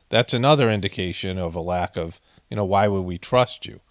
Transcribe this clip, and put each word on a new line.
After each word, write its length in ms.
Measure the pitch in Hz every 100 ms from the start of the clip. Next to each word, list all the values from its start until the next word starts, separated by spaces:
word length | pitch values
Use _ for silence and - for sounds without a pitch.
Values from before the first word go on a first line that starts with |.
| _
that's 240 | 113 123
another 380 | 123 131 151 117
indication 680 | 107 95 - 92 87 95 92
of 180 | 87 85
a 60 |
lack 360 | 85 90 87 -
of, 240 | 82 - _ _ _
you 60 | 107
know, 100 | 98
why 220 | 98 104
would 140 | 98
we 160 | 90 87
trust 480 | - 127 123 - -
you? 160 | - _